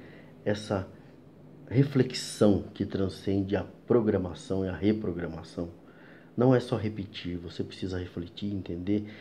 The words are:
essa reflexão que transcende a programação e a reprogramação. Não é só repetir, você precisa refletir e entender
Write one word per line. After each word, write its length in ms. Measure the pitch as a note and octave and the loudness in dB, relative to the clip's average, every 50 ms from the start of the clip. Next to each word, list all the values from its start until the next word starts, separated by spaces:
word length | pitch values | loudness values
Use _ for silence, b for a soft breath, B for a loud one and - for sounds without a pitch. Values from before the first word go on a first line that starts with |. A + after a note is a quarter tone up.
| B B B B B B B B - | B B B B B B B B -2
essa 420 | - G#2 G#2 - - A2 F#2+ F#2+ - B B B B B B B - - - - - - - - - | -2 -2 -2 -2 -2 -2 -2 -2 -4 B B B B B B B -20 -20 -20 -20 -20 -20 -18 -10 -2
reflexão 960 | G#2 C3 C#3 C#3 - C3 B2 - - - - - - - A2+ G#2 G2 F2 - - - | 4 4 4 4 4 2 2 2 0 -8 -8 -6 0 4 6 6 6 4 2 -4 -4
que 140 | - G2 | -4 -4
transcende 680 | G2 - F#2+ G2 F#2 F#2 - - G2+ G2 G2+ G2 F#2+ G#2 | -2 -2 -2 -2 -2 -2 -4 -2 0 0 0 0 0 0
a 100 | F#2+ - - - - - | -2 -2 -4 -10 -8 0
programação 760 | - A2+ A#2+ G#2+ G#2+ G2 F#2 F2+ F2+ - - - - F#2+ F#2+ F#2+ | 4 4 6 6 6 4 2 2 0 -6 -8 -6 -4 -2 0 0
e 40 | F#2 | -2
a 60 | F2+ | -2
reprogramação. 960 | - F#2+ G#2 G#2+ G#2+ G#2 F#2 E2+ F2 E2+ D#2+ D#2 E2 - - - - E2+ F2 - - B B B B B B B B B B B | 0 2 2 2 2 0 -4 -4 -4 -4 -6 -6 -8 -12 -10 -8 -6 -6 -6 -8 -14 B B B B B B B B B B B
Não 200 | - B2 C3 C3 | 4 6 8 8
é 60 | B2 | 6
só 160 | A#2+ - B2+ | 4 2 -2
repetir, 600 | G#2 G#2 A2 G#2+ G#2 G2 - - - - F2 F2 | -2 -2 -2 -4 -4 -8 -8 -10 -10 -8 -6 -6
você 260 | F2 E2+ E2+ - - - | -6 -6 -8 -6 -6 -6
precisa 360 | - - - - F#2 F#2 F2+ | -6 -6 -8 -6 -4 -4 -4
refletir 520 | F2+ F2 - F#2 E2+ E2+ - - G#2 G2+ | -6 -6 -8 -8 -10 -10 -10 -8 -6 -4
e 40 | G2+ | -4
entender 580 | G2 F2 - F2 F2 F2+ G2 G#2 G#2 G#2 B B B | -4 -6 -6 -6 -6 -2 0 0 0 0 B B B